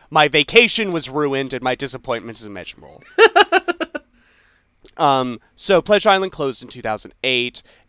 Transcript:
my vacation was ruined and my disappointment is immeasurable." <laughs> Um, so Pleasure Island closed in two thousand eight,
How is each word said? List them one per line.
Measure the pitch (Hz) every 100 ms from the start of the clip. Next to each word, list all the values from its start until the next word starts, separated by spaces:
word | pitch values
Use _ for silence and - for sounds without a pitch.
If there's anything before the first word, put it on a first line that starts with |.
| _
my | 156 151
vacation | 151 147 226 233 - 202
was | 165 131
ruined | 139 143 135 135
and | 127
my | 127
disappointment | 127 139 127 - 117 104 107
is | 107
immeasurable." | 98 87 - - - - -
<laughs> | 453 - - 370 359 349 320 302 - _ _ _ _ _ _ _ - -
Um, | 151 135 127 113 _
so | _ - 185
Pleasure | 175 208 214
Island | 190 190
closed | - 139 120
in | 123
two | 123
thousand | 113 107 - -
eight, | 131 127 123 - - _